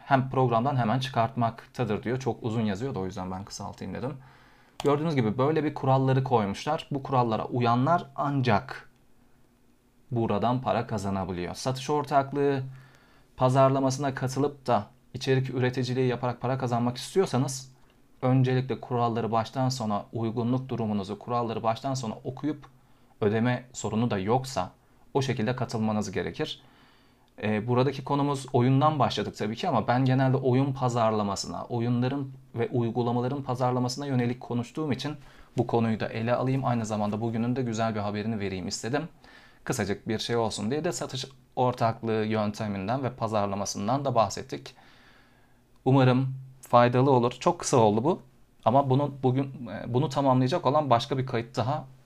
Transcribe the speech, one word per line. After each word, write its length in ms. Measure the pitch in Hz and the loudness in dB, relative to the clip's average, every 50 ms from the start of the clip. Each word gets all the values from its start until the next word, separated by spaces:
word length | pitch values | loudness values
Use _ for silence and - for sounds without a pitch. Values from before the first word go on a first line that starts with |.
| - | -2
hem 260 | - 139 131 127 131 | 2 2 2 2 2
programdan 460 | 131 131 131 120 113 113 120 143 139 | 2 4 6 6 6 6 4 2 2
hemen 220 | 127 117 107 117 135 | 2 2 2 2 0
çıkartmaktadır 1040 | 131 - - 120 113 113 - 127 117 113 - - - - - - 123 104 104 95 - | 0 -2 0 0 0 0 2 0 0 0 -2 -4 -16 -14 -4 -4 0 0 0 -2 0
diyor. 160 | 107 123 131 | -2 -2 -2
Çok 240 | - 117 110 - - | -2 -2 -4 -2 -4
uzun 180 | 117 110 120 | -2 0 0
yazıyor 340 | 110 104 98 92 123 139 131 | 0 0 0 -2 -4 -4 -4
da 40 | 95 | -4
o 80 | 92 | -4
yüzden 240 | 92 92 98 92 92 | -4 -6 -6 -8 -6
ben 140 | 95 92 101 | -6 -8 -10
kısaltayım 500 | - - - 101 95 92 - 98 95 92 | -10 -12 -10 -10 -10 -10 -10 -10 -8 -8
dedim. 200 | 90 107 131 - - - - - - - - - _ - _ _ - - | -6 -6 -8 -8 -10 -16 -20 -20 -20 -20 -20 -20 _ -20 _ _ -2 2
Gördüğünüz 300 | 165 147 143 156 170 151 | 2 2 2 2 0 2
gibi 240 | 131 113 107 98 127 | 2 2 2 2 2
böyle 260 | 131 147 160 156 147 | 2 2 2 2 0
bir 100 | 151 143 | 0 -2
kuralları 500 | - - 135 131 135 135 131 131 135 131 | -2 2 2 4 4 4 4 2 2 2
koymuşlar. 640 | 131 127 113 104 98 98 - - 147 156 160 - - | 2 2 2 2 2 -2 -4 -4 -4 -4 -4 -4 -6
Bu 120 | 143 135 135 | -6 -6 -4
kurallara 420 | - 135 127 123 117 110 107 - | 0 2 2 2 2 0 -2 -2
uyanlar 640 | - - 123 120 117 120 123 131 156 170 175 - - - | -2 -2 0 2 4 4 4 4 2 2 0 0 -4 -8
ancak 760 | - 151 143 143 139 131 123 104 95 - - - - - - _ _ _ _ - _ _ _ _ _ _ _ _ _ _ _ _ _ _ _ _ _ _ - | -6 -4 -2 0 0 2 4 2 2 2 -2 -14 -16 -16 -20 _ _ _ _ -20 _ _ _ _ _ _ _ _ _ _ _ _ _ _ _ _ _ _ -6
buradan 500 | 123 117 113 107 104 101 110 117 127 131 | -2 -2 0 2 0 2 2 2 0 0
para 260 | 127 107 95 113 120 | 0 0 0 0 -2
kazanabiliyor. 680 | - 117 107 95 98 98 95 95 87 92 87 87 85 87 | -2 -6 -4 -4 -2 -2 -2 -2 -4 -4 -4 -4 -6 -8
Satış 360 | - - 131 131 131 - - | -6 -4 -4 -4 -4 -2 -2
ortaklığı 720 | 147 151 135 - 151 139 135 135 143 143 143 143 139 135 131 135 - - - - - - _ _ _ _ _ _ _ | -2 -2 0 2 2 2 2 2 -2 0 0 2 0 0 -4 -8 -12 -18 -20 -20 -20 -20 _ _ _ _ _ _ _
pazarlamasına 800 | - 127 127 127 135 135 131 135 135 135 131 131 135 147 139 131 | 0 0 2 4 6 6 6 4 2 0 0 -2 -2 -4 -4 -4
katılıp 520 | - 135 127 - 135 143 143 - - - | -4 -6 -4 -2 0 -2 -2 -2 -6 -2
da 200 | - 117 104 104 - - _ _ _ - | 0 0 0 0 -4 -16 _ _ _ -12
içerik 360 | 127 - 135 131 131 131 135 | -6 0 2 2 2 2 -2
üreticiliği 560 | 127 127 127 127 131 135 123 123 123 131 131 | -2 0 0 0 0 -2 -2 -2 0 0 0
yaparak 340 | 123 120 113 - 123 117 - | 0 0 0 -2 -4 -4 -2
para 180 | - 123 135 127 | -2 -2 -2 -2
kazanmak 380 | 127 117 117 117 120 120 127 | -2 -2 0 0 0 -2 -2
istiyorsanız 760 | - - - - 185 190 - - 123 139 - - - - - - _ - _ _ _ _ _ _ - - | -4 -10 -4 0 0 0 2 2 0 0 -2 -4 -10 -12 -16 -20 _ -20 _ _ _ _ _ _ -4 0
öncelikle 580 | 127 127 131 127 127 127 127 127 127 113 107 | 2 4 4 4 4 2 0 0 -2 -4 -6
kuralları 520 | - - 127 120 120 117 113 117 113 104 113 | -4 -4 -2 0 0 0 0 0 -2 0 0
baştan 360 | 113 107 - - 139 131 127 | 0 -2 -2 -2 -2 -2 -2
sona, 360 | 127 - 113 107 104 101 - - - | -2 -2 -2 -2 -2 -4 -4 -6 -6
uygunluk 560 | 113 113 113 107 123 113 117 131 131 131 - | -4 -4 -2 -2 -2 -2 0 0 -2 -2 -4
durumunuzu, 500 | 120 113 113 107 104 104 95 101 104 - | -4 -4 -2 -2 -2 -2 -2 -4 -8 -10
kuralları 440 | - 117 120 120 120 113 110 107 110 | -6 -4 -2 -2 -2 -2 -4 -2 0
baştan 320 | 110 113 - - 139 135 | -2 -2 -2 -2 -4 -4
sona 200 | 131 127 107 - - - | -4 -4 -6 -8 -8 -8
okuyup 420 | 139 131 - - 151 147 - - - _ _ _ _ _ _ _ _ _ - | -10 -10 -6 -4 -4 -4 -4 -10 -20 _ _ _ _ _ _ _ _ _ -2
ödeme 440 | 110 101 110 110 117 123 123 123 - - - | 0 2 2 2 2 2 0 -2 -4 -12 -14
sorunu 380 | - - 104 104 110 120 120 | -8 -6 -4 -2 0 0 0
da 80 | 110 98 | 0 -2
yoksa 520 | 92 104 120 131 131 - - 90 90 - - _ _ _ _ _ - - - | 0 2 0 0 0 -2 -4 -4 -4 -6 -8 _ _ _ _ _ -16 -4 -2
o 80 | 143 131 | -2 0
şekilde 340 | 135 117 - 107 117 127 | 0 -2 -2 0 -2 -2
katılmanız 560 | - 117 - - 110 110 110 107 107 101 95 90 | -2 -4 -4 -2 -2 0 0 0 -2 -2 -4 -4
gerekir. 500 | 92 87 85 87 - 156 156 - - - - _ _ - _ _ _ _ _ _ _ _ _ _ - - | -4 -4 -4 -4 -6 -6 -6 -6 -12 -16 -20 _ _ -20 _ _ _ _ _ _ _ _ _ _ -6 -2
Ee, 260 | 107 107 107 107 123 | -2 -2 -2 0 0
buradaki 360 | 123 123 131 143 131 135 131 | 2 2 2 0 0 -4 -4
konumuz 420 | - 143 143 143 143 143 135 135 - - | -2 -2 0 0 0 -2 -4 -6 -2 2
oyundan 460 | 123 120 127 135 135 147 156 156 143 | 2 4 6 4 6 4 4 2 2
başladık 380 | 120 104 - 107 101 107 - | 0 0 0 -2 -4 -4 -4
tabii 200 | - 120 107 113 | -4 -4 -4 -4
ki 120 | - - 180 | -4 -2 0
ama 200 | 143 110 101 - | 0 0 2 2
ben 160 | 123 127 135 | 2 2 4
genelde 320 | 131 131 135 135 131 127 | 4 4 4 4 4 2
oyun 360 | 131 131 131 123 131 139 143 131 | 2 2 2 2 4 2 0 0
pazarlamasına, 920 | 131 131 123 117 123 113 110 110 107 104 101 95 - - 85 85 90 - | -2 -2 -2 0 2 2 2 2 2 0 -2 -2 -4 -6 -8 -8 -10 -8
oyunların 640 | - 120 117 117 120 123 120 127 127 135 143 135 135 - - - - - | -6 -4 -2 0 0 0 0 0 0 -2 -2 -6 -8 -10 -16 -20 -12 -4
ve 140 | 113 117 - | -4 -4 -2
uygulamaların 760 | - 123 117 117 113 123 117 120 117 120 123 127 143 143 131 | 0 0 0 0 0 0 0 0 0 0 0 -2 -2 -4 -4
pazarlamasına 640 | - 123 123 127 123 127 123 127 127 131 139 143 | -6 -4 -2 0 0 0 0 0 -2 -4 -6 -4
yönelik 340 | 143 135 123 120 120 123 123 | -2 0 2 2 0 -2 -4
konuştuğum 520 | - - 120 120 117 - - 156 156 151 120 | -6 -4 -4 -4 -4 -4 -6 -6 -2 -2 -2
için 220 | - - 147 151 - - - - - - - - 127 | -4 -4 -8 -8 -10 -14 -20 -20 -20 -20 -10 -2 -2
bu 80 | 117 | -2
konuyu 340 | - - 117 113 113 110 98 | 2 2 2 2 2 0 0
da 80 | - - | -2 -4
ele 260 | - 113 113 117 123 | -4 -4 0 0 0
alayım. 300 | - 127 131 135 135 135 | 0 2 0 0 0 0
Aynı 220 | 120 120 117 110 | 0 0 0 -2
zamanda 340 | 104 110 104 104 104 107 104 | -2 -2 -2 -2 -2 -2 -2
bugünün 360 | 117 117 113 113 117 120 127 | -2 -2 -2 -2 0 0 0
de 60 | 135 127 | -2 -2
güzel 320 | 117 110 107 113 113 104 | -2 -2 0 0 -2 -2
bir 60 | 107 | -2
haberini 400 | 101 104 104 107 104 113 117 101 | -4 -4 -4 -2 -2 -2 -2 -2
vereyim 280 | 101 95 95 92 87 95 | -2 -4 -4 -4 -6 -6
istedim. 340 | - - - 113 135 143 165 170 - - _ - - - - - - _ - | -8 -6 -6 -4 -4 -4 -4 -6 -12 -20 _ -20 -20 -20 -20 -20 -20 _ -6
Kısacık 440 | - - - 104 90 98 - - - | -4 -2 -2 0 -2 -2 -4 -4 -4
bir 100 | 110 107 | -4 -4
şey 180 | - - 120 | -2 -2 0
olsun 340 | 117 117 104 - - 101 110 | 0 0 0 -2 -4 -4 -2
diye 140 | 139 151 160 | -2 -2 -2
de 80 | 175 165 | -4 -4
satış 340 | - 160 131 - 131 131 - - - _ _ - | -4 -8 -8 -8 -8 -10 -10 -14 -20 _ _ -2
ortaklığı 680 | - 127 127 123 - 120 113 110 - - 113 110 110 107 | 0 0 0 2 2 0 0 0 0 -2 -2 0 0 0
yönteminden 800 | 107 110 110 104 104 104 - 110 104 101 98 95 101 123 143 135 | 0 0 0 0 0 -2 -4 -6 -4 -4 -4 -2 -2 -2 -2 -2
ve 80 | 117 | -4
pazarlamasından 960 | - - 117 107 110 104 101 98 98 101 98 95 - 104 101 107 127 143 143 | -4 -4 -4 -2 0 0 0 0 -2 -4 -4 -6 -6 -4 -2 -2 -2 0 0
da 100 | 135 117 | 0 2
bahsettik. 600 | 117 107 98 - - - - - 135 135 - - - - - - - - - - - - _ _ _ _ _ _ _ _ _ _ _ - | 2 2 2 0 -8 -10 -10 -12 -12 -12 -16 -20 -20 -20 -20 -20 -20 -20 -20 -20 -20 -20 _ _ _ _ _ _ _ _ _ _ _ 2
Umarım 500 | 131 135 135 131 127 123 127 135 131 - - - - - - | 4 6 6 6 6 4 4 2 -2 -4 -8 -12 -16 -20 -20
faydalı 500 | - - - 120 120 123 123 127 131 143 | -6 4 6 6 6 8 6 4 6 6
olur. 220 | 135 123 117 123 - | 6 6 4 2 -2
Çok 260 | - - 180 170 - | 0 0 0 0 0
kısa 180 | - - 151 | -2 2 4
oldu 280 | 127 113 107 104 113 120 | 6 6 6 6 4 2
bu 160 | 156 202 - - - _ - - _ _ _ - | 0 0 -2 -4 -20 _ -20 -20 _ _ _ 0
ama 260 | 113 117 139 139 127 | 2 4 4 4 4
bunu, 240 | 131 143 147 139 139 - - | 2 2 2 0 -4 0 0
bugün, 220 | 127 123 135 143 | 2 2 2 -2
e, 500 | 135 - - 120 101 101 - - - 120 | -4 -6 -12 -12 -10 -10 -10 -8 -2 0
bunu 140 | 123 156 160 | 0 0 0
tamamlayacak 580 | - 147 139 135 127 127 131 127 175 170 - | 0 0 4 4 4 4 4 2 2 2 0
olan 240 | 131 143 156 151 131 | 2 2 2 4 4
başka 280 | 120 117 - - 143 131 | 4 2 2 0 -4 -4
bir 80 | 127 | -2
kayıt 300 | 131 131 113 117 - - | -2 -2 -4 -4 -4 -4
daha 280 | 131 113 123 147 156 - - - - _ | -2 -2 -2 -2 -4 -6 -10 -18 -20 _